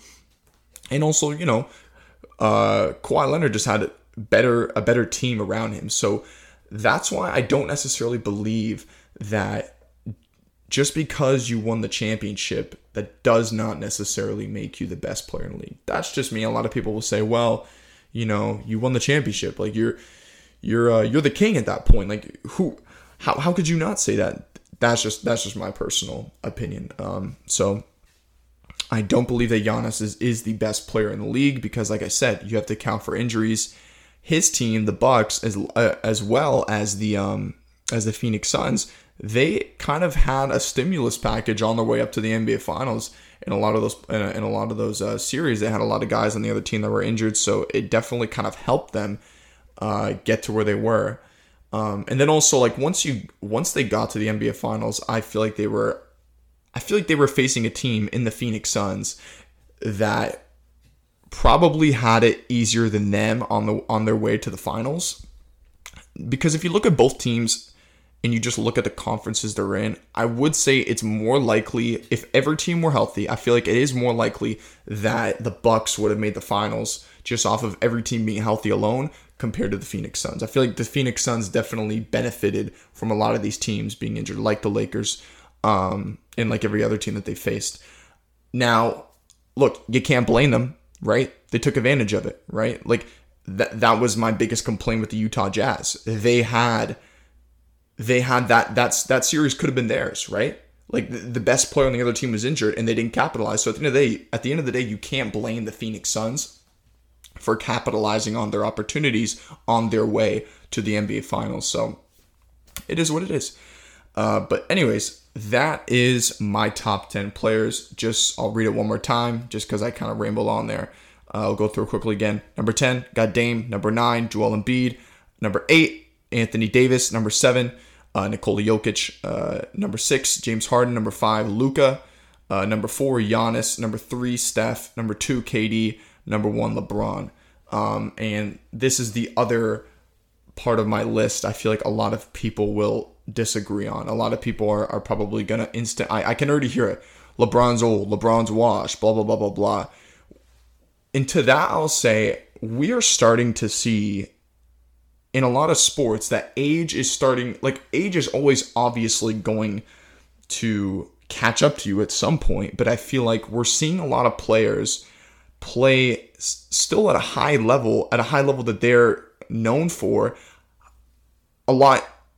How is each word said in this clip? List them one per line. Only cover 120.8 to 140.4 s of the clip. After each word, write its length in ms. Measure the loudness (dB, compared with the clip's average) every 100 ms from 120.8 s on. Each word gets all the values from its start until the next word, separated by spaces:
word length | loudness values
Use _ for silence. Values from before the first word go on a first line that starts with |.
| -8 -14 -20 _ -12
Uh, 100 | -4
I'll 120 | -2 0
go 140 | -2
through 160 | -2 -4
it 40 |
quickly 240 | -2 -2
again. 280 | 0 0 -2 -8 -4
Number 160 | -2
ten, 320 | 2 2 0 -4 0
got 180 | 2
Dame. 360 | 2 0 0 -4
Number 200 | -2 0
nine, 380 | 2 2 2 0
Joel 240 | 0 0
Embiid. 460 | 0 0 2 0 -2 -18 _ _ -6
Number 260 | -2 -2 4
eight, 380 | 6 6 0 _ _ -4
Anthony 360 | -2 0 0 4
Davis. 460 | 6 6 4 2
Number 160 | 0 0
seven, 420 | 4 4 4 0 -6 -20 -20 _
uh, 140 | -2 -2
Nikola 340 | -2 0 0
Jokic. 540 | 2 2 2 -2 -4 -6
Uh, 420 | -6 -4 -4 -6 -8
number 240 | -6 -4 -2
six, 440 | 0 0 0 -2
James 260 | -2 -4 2
Harden. 260 | 2 2
Number 180 | 0 -4
five, 360 | 0 0 2 0
Luka. 520 | 0 0 4 2 2 -10 -20 _ _ -4
Uh, 160 | -2 0
number 240 | -2 -2
four, 300 | -2 0 2
Giannis. 600 | 2 2 2 0 -2 -4
Number 180 | -4 -6
three, 380 | -8 -6 -4 -2
Steph. 600 | -2 0 -2 -2 -8 -6
Number 160 | -6
two, 280 | -4 -2 -4
K 280 | -2 -2 0
D. 320 | 0 0 -2 -16 _ -6
Number 240 | -2 -2
one, 260 | -2 -2 -4
LeBron. 560 | -4 -4 -4 -4 -10 _ _ _ -6
Um, 400 | -2 -2 -2 -6 -6
and 420 | -4 -4 -6 -10 -14
this 280 | -2 0 0
is 140 | -2
the 200 | -4 -4 -2
other 480 | 0 2 0 -4 -8 _ _ _ _ _